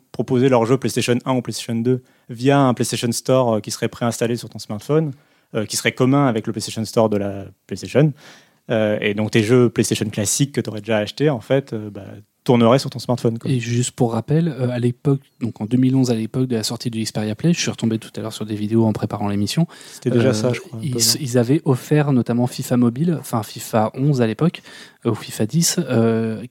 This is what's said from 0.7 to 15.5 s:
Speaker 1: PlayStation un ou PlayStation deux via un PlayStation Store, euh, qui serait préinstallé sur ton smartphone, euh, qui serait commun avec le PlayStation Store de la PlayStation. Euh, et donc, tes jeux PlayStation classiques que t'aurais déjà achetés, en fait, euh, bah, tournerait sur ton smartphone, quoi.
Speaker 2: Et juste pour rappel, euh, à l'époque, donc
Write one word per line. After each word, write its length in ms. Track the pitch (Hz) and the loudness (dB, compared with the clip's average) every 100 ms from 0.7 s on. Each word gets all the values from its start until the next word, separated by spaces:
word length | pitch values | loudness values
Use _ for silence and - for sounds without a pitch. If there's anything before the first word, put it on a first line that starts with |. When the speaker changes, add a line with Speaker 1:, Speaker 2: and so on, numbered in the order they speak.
| 131 | 2
Speaker 1:
PlayStation 400 | 117 123 117 123 135 | 0 -2 0 0 0
un 80 | |
ou 80 | 127 | -2
PlayStation 340 | 117 - - 117 | -4 -8 -6 -2
deux 260 | 120 127 _ _ _ | 0 -2 _ _ _
via 280 | 117 135 139 | -2 4 4
un 140 | 131 | 4
PlayStation 400 | 120 117 117 117 | 2 -2 -2 -2
Store, 440 | - - 131 120 110 | -2 2 2 4 0
euh, 40 | |
qui 100 | 107 | -2
serait 180 | - 113 | -6 -6
préinstallé 480 | - 117 - 117 120 | -2 -4 -2 -2 -4
sur 120 | 113 | -8
ton 100 | 107 | -16
smartphone, 540 | - 107 - 151 156 - _ _ _ | -10 -10 0 0 0 -8 _ _ _
euh, 120 | 113 104 | -6 -4
qui 100 | - | -2
serait 160 | 113 | -2
commun 340 | - 127 143 139 | 2 4 4 4
avec 200 | 110 113 | 0 -4
le 60 | |
PlayStation 320 | 107 - 113 107 | -6 -8 -6 -2
Store 240 | 120 110 | 2 2
de 80 | 104 | 2
la 260 | 101 98 95 _ _ | -2 -6 -12 _ _
PlayStation. 460 | 98 92 131 151 - - - _ _ - | -12 0 4 4 0 -18 -20 _ _ -4
Euh, 260 | 113 107 107 | 0 0 0
et 100 | 104 | -2
donc, 180 | 104 107 | -2 0
tes 100 | 117 | 2
jeux 260 | 104 127 117 | 4 4 4
PlayStation 380 | - 110 110 110 | 2 0 0 -2
classiques 460 | 110 101 - 143 | -2 -2 0 -2
que 100 | 135 | -2
t'aurais 180 | 110 107 | -6 -8
déjà 160 | 104 110 | -2 -2
achetés, 320 | 104 - 151 | -2 -2 -2
en 120 | 120 | -2
fait, 340 | - 135 139 | 0 -2 -2
euh, 160 | 110 107 | -10 -10
bah, 160 | 101 101 107 _ _ | -12 -16 -18 _ _
tournerait 360 | - 120 113 135 | 2 4 6 4
sur 120 | 143 | 2
ton 100 | 123 | -8
smartphone, 400 | - 120 120 113 | -4 0 0 -2
quoi. 100 | - | -2
Speaker 2:
Et 80 | 127 | -2
juste 320 | 117 120 123 | 0 -2 -2
pour 220 | - 120 | 0 0
rappel, 340 | 117 127 156 170 | 0 0 0 0
euh, 220 | 123 123 | -2 -4
à 80 | 123 | 0
l'époque, 420 | 123 - 143 139 _ _ | -2 -2 -2 -2 _ _
donc 200 | 113 | -8